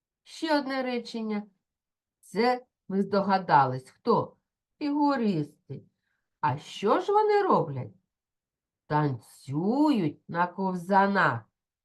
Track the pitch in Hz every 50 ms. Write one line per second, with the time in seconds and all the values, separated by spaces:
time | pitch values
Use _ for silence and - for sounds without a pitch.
0 | _ _ _ _ _ - - - - 330 311 285 254 262 269 262 262 254 247 240
1 | 233 - - 226 220 220 214 208 208 - _ _ _ _ _ _ _ _ _ _
2 | _ _ _ _ _ - - 180 226 247 247 247 - _ _ _ _ - 185 196
3 | 202 - - 202 190 196 196 190 185 175 165 147 139 127 127 131 - - - _
4 | _ - 220 165 131 - - _ _ _ _ _ _ _ _ _ 302 294 285 294
5 | 294 285 277 262 240 214 196 156 147 139 - _ _ - 139 143 - _ _ _
6 | _ _ _ _ _ _ _ _ - 151 131 - - - - - - 202 254 349
7 | 359 - 403 415 440 415 415 403 392 370 226 180 151 151 139 131 127 113 - _
8 | _ _ _ _ _ _ _ _ _ _ _ _ _ _ _ _ _ _ 156 151
9 | 151 143 131 117 - - - - - - 135 151 170 196 233 277 302 311 277 220
10 | 175 147 147 - _ - 156 170 175 175 - - 190 190 185 180 170 175 196 190
11 | 196 202 202 190 175 151 123 117 - _ _ _ _ _ _ _ _